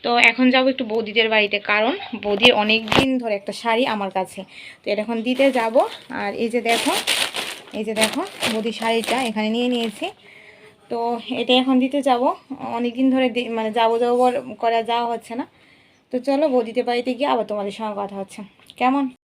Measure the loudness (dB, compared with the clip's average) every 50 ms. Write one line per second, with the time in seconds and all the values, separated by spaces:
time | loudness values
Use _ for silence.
0 | 0 2 4 4 4 4 4 4 4 4 4 4 4 2 0 0 -4 -2 -2 -4
1 | -4 0 0 0 2 4 2 2 2 2 -2 -4 -2 -2 0 2 2 0 0 -2
2 | -6 -10 -10 -6 -2 -2 0 4 6 6 6 6 2 2 0 0 0 2 2 2
3 | 4 4 0 0 0 -2 -4 -2 -4 -8 -10 -4 -2 0 2 2 2 0 0 -2
4 | -4 -2 -2 -4 -4 -4 -8 -16 -16 -16 -18 -20 -20 -20 -20 _ _ -4 -2 -2
5 | -2 -4 -4 -2 -2 -2 2 4 4 4 4 2 0 2 4 2 2 2 -2 -12
6 | -14 -10 -8 -6 -6 -6 -4 -2 -4 -2 -2 -2 0 2 0 2 2 0 -2 0
7 | -2 -2 -2 -2 -2 -4 -4 -8 -8 -8 -12 -14 -16 -12 -10 -8 -6 -4 0 0
8 | 0 0 0 -4 -6 -6 -8 -6 -4 -4 -2 -2 -4 -4 -6 -4 -2 0 0 0
9 | 0 -2 -2 -2 -2 -2 -2 -2 -2 0 0 0 0 0 0 -2 -2 -4 -6 -8
10 | -10 -10 -10 _ -20 -20 -20 -20 -20 -20 -20 -20 -20 -20 -20 _ _ _ -4 -2
11 | -2 -2 -2 -4 -6 -8 -4 -4 2 4 4 4 4 4 4 4 4 2 0 0
12 | 2 2 2 2 2 0 0 -2 _ _ -12 -10 -8 -6 -4 -2 -2 -2 0 2
13 | 2 4 4 4 2 2 0 -2 -4 -4 -4 -2 -4 -2 0 2 2 2 4 2
14 | 2 2 4 4 4 4 2 0 -6 -8 -8 -2 0 2 2 2 0 0 -2 -2
15 | 0 -2 -4 -6 -6 -8 -8 -8 -10 -10 _ _ _ _ _ _ _ _ _ _
16 | _ _ -6 -4 -2 0 0 2 2 2 2 2 0 0 -2 -2 -2 0 -2 -2
17 | -2 -2 -2 -2 0 0 0 0 0 -2 -4 -4 -4 -6 -6 -6 -8 -6 -6 -6
18 | -6 -6 -8 -10 -10 -10 -12 -16 -16 -18 _ _ _ _ -4 0 2 2 2 2
19 | 0 -2 -6 _